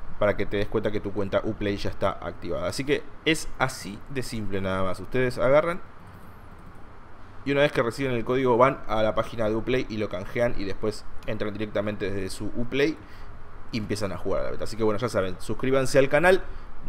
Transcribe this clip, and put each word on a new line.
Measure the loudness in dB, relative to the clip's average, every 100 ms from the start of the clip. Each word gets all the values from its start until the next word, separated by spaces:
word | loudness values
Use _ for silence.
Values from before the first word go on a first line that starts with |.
| -2 2
para | 2 4
que | 4
te | 4
des | 2
cuenta | 0 0
que | 0
tu | -2
cuenta | -2 0 2
Uplay | 0 -2 0 0
ya | 0
está | 0 0
activada. | 0 -6 -8 -4 -2 -2
Así | -2
que | 0 0 -2 -4
es | 0 0 0 -2
así | -2 -2 -10 -10 -8
de | -6
simple | -4 -2 -2 0
nada | 0 0
más. | 0 0
Ustedes | -2 0 0 2
agarran | 4 4 4 -2 -6 -14 -16 -16 -16 -16 -16 -16 -16 -14 -14 -14 -14 -14 -14 -10 -2
y |
una | 4
vez | 4
que | 4
reciben | 0 0 -2
el | 0 0
código | 2 4 6
van | 6 4 0
a | 2
la | 2 2
página | -2 0 0
de | 0
Uplay | 0 0 0
y | -4
lo | -4
canjean | -4 -4 0 2 2
y | 0
después | 0 0 -2 -2 -2 -2
entran | -2 -2
directamente | -4 -4 -2 -2 -2 -2
desde | -2 -4
su | -4 -2 0
Uplay | 0 2 0 0 -10 -12 -10 -10 -10 -8 -6
y | -4
empiezan | -2 -2 -2
a | -2
jugar | 0 0
a |
la | 0
beta. | 0 -2
Así | 0
que |
bueno, | 2 2
ya | 0
saben, | 0 0 -2
suscríbanse | -2 0 2 2 4 6
al | 6
canal, | 6 6 6 2 -6 -4 -4